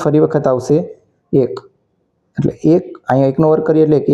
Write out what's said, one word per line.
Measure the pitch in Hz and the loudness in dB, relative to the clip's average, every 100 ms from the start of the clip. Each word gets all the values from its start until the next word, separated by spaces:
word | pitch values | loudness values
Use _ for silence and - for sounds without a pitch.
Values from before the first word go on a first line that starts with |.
ફરી | 151 151 | 0 2
વખત | 156 147 139 | 2 0 0
આવશે | 127 - 151 180 - _ _ - | -2 0 -2 -2 -14 _ _ -4
એક, | 139 120 - - _ _ _ _ _ _ - | -2 -2 -6 -16 _ _ _ _ _ _ -6
એટલે | 143 - 151 | -6 -2 0
એક, | 175 - - - | 0 -2 -14 -4
અહીંયા | 131 135 | 0 0
એકનો | 135 156 | 0 0
વર્ગ | 156 156 | 0 0
કરીએ | 156 156 | 2 2
એટલે | 143 - | 2 2